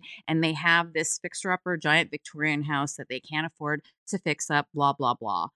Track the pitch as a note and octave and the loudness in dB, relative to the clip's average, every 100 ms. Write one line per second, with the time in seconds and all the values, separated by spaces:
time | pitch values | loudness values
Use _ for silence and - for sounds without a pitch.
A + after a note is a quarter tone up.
0 | - - - D#3+ D#3+ D3+ E3+ E3+ E3+ D#3+ | -2 -14 -2 2 2 2 4 4 2 -2
1 | D#3+ - F3+ - F#3+ F3+ F3+ E3+ D3+ D#3+ | -2 -4 -8 -8 -2 -2 0 -2 4 4
2 | E3 D3+ - D3+ D#3 D3 D3 C#3+ C#3+ - | 2 -4 -12 -4 0 0 0 -2 -2 -6
3 | C3+ B2+ - D3+ D#3+ - D3 D3+ - _ | -8 -10 -6 -4 -4 -6 -4 -4 -6 _
4 | - G3 D#3+ D3 - D3 - D3+ C#3+ C#3 | -8 -4 -2 -2 0 0 0 2 2 2
5 | B2+ B2 A2 F#2 E2 | 0 0 -2 -4 -4